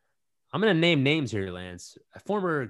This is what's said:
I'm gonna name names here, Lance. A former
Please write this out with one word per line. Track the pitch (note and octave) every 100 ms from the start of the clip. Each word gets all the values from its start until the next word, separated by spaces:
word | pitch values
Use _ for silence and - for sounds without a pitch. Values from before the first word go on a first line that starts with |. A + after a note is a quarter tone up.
| _ _ _ _ _
I'm | D3
gonna | A3
name | E3 E3+ D#3+
names | C3+ D#3+ C3
here, | G#2+ F#2+
Lance. | F2+ F2+ F2+ - - _
A | -
former | - G#3 F#3 D3+